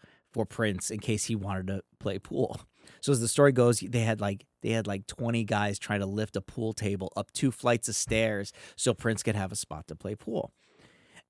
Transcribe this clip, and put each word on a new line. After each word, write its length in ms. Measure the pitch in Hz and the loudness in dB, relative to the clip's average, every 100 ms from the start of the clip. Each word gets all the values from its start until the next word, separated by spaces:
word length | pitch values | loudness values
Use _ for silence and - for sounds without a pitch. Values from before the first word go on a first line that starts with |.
| - _ _ | -20 _ _
for 120 | 117 104 | -6 -6
Prince 460 | - 110 92 - | 0 0 0 -4
in 80 | 107 | -6
case 260 | - 107 - | -2 -2 0
he 100 | 110 | -2
wanted 320 | 98 95 92 | -2 -4 -4
to 160 | 98 - _ | -6 -8 _
play 200 | 104 98 | -6 -6
pool. 400 | - - 120 - - _ - - | -4 -2 -2 -4 -14 _ -20 -6
So 100 | - | 0
as 80 | 127 | 2
the 80 | 113 | 2
story 240 | - 143 | 6 8
goes, 280 | 127 120 113 | 8 6 4
they 200 | 95 117 | 0 0
had, 180 | 113 107 | 2 2
like, 240 | 101 101 - _ | 0 -4 -10 _
they 80 | 113 | -2
had, 160 | 113 101 | 0 0
like, 180 | 98 - | -4 -8
twenty 380 | - 117 117 | -6 -2 0
guys 340 | 107 107 104 98 | 0 0 0 -2
trying 200 | - 104 | -2 -2
to 60 | 98 | 0
lift 300 | 101 107 98 | -2 -2 -4
a 60 | |
pool 320 | - - 110 | -6 -4 -4
table 380 | - 101 98 95 - | -2 -2 -2 -4 -6
up 160 | - | -6
two 180 | - 135 | 0 0
flights 360 | - 123 120 - | 2 2 2 0
of 60 | 110 | -4
stairs 560 | - 110 113 101 101 - - - | 0 2 2 0 -6 -12 -20 -2
so 180 | 127 | 0
Prince 280 | 110 117 107 | 2 0 0
could 140 | - 104 | 0 0
have 160 | 92 | -2
a 40 | 104 | -6
spot 320 | - 78 85 | -8 -10 -10
to 80 | 78 | -10
play 200 | 98 107 | -8 -8
pool. 380 | - 214 - _ _ _ - _ _ - | -6 -6 -6 _ _ _ -20 _ _ -20